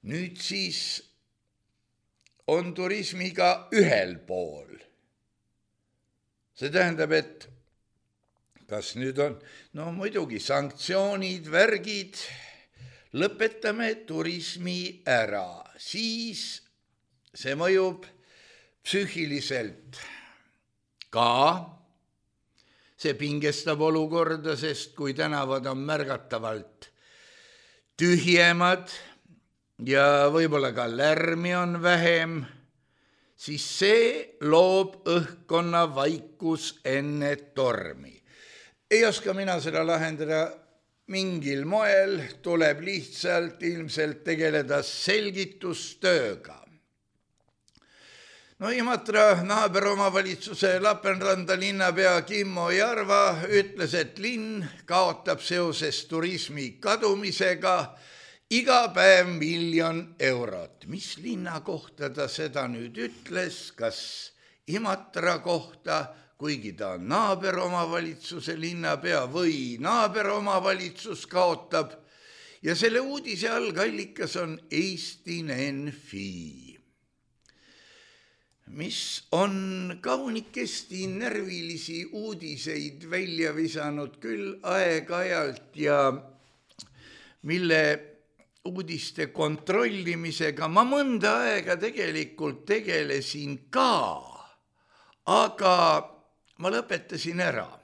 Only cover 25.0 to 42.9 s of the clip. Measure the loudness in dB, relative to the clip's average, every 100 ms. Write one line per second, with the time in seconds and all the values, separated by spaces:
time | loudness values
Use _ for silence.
25 | -6 -2 -2 0 0 -2 -2 -6 -2 -2
26 | -2 -6 -6 -6 -4 -8 -10 _ -20 _
27 | _ -20 -20 -20 -20 -20 _ _ _ 0
28 | 4 4 6 8 8 6 4 2 -2 -16
29 | -18 -20 _ _ _ _ _ -10 2 6
30 | 6 6 6 4 2 2 0 -2 -4 2
31 | 4 4 2 0 0 0 0 0 4 4
32 | 4 4 0 -6 -8 -16 _ _ _ _
33 | _ _ _ _ -10 -8 -6 2 6 6
34 | 6 0 -8 -4 4 8 8 6 2 -4
35 | 0 2 0 -10 0 0 2 2 2 2
36 | 0 -2 -8 -4 -2 -2 -4 -6 -2 0
37 | 0 -2 -2 -2 -6 0 2 0 -4 -12
38 | -18 -20 _ -20 -20 -20 -20 _ _ 6
39 | 6 2 -2 -2 0 -2 0 0 2 2
40 | 0 -4 0 0 0 -4 _ _ _ _
41 | -8 -4 -2 -2 -2 -2 0 2 4 4
42 | 4 0 -6 -8 -2 4 4 2 -4